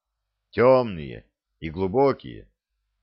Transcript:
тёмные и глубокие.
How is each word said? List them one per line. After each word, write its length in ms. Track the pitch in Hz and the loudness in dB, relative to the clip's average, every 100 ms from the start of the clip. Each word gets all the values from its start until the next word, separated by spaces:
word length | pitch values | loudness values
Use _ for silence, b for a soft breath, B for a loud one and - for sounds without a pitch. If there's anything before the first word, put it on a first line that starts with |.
| _ _ _ _ _ | _ _ _ _ _
тёмные 760 | 104 123 127 117 85 69 57 _ _ _ - | 2 4 4 2 -8 -12 -14 _ _ _ -14
и 80 | 80 | -10
глубокие. 800 | 82 95 123 139 - 65 53 - _ _ _ _ _ | -6 -2 0 0 0 -8 -20 -20 _ _ _ _ _